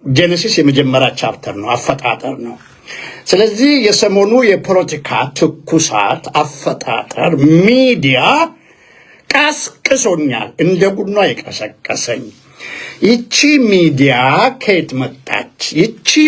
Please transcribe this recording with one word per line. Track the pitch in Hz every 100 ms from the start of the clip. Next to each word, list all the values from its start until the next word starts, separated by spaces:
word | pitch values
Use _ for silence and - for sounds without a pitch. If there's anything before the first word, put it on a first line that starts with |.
| -
ጄኔሲስ | 131 175 170 - -
የመጀመሪያ | 147 135 127 131 131
ቻፕተር | - 117 107 - 98
ነው፣ | 107
አፈጣጠር | 123 - 135 123 117 131 131
ነው። | 120 120 - - - - - - -
ስለዚህ | 180 214 208 277 285
የሰሞኑ | 214 202 208 196 202 240
የፖለቲካ | 240 185 - 185 175 151 - 117 135
ትኩሳት | - 160 - - 160 - 107 143 - - 151
አፈጣጠር | 147 - - 131 - 113 113 - 165 147 143 160
ሚዲያ | 196 254 262 233 135 127 160 277 330 - _ _ _ - _ - _
ቀስቅሶኛል። | 277 294 294 - - - 175 226 170 147 117 104 -
እንደ | 165 185 196
ጉድ | 196 196
ነው | 202 196
የቀሰቀሰኝ። | 120 - 101 107 - - 113 - 123 107 - _ - - - - -
ይቺ | 196 233 - - 294 294
ሚዲያ | 233 190 170 139 139 123 127 151 240 254
ከየት | - 185 -
መጣች? | 131 127 - - 104 - _ - -
ይቺ | 214 - - 302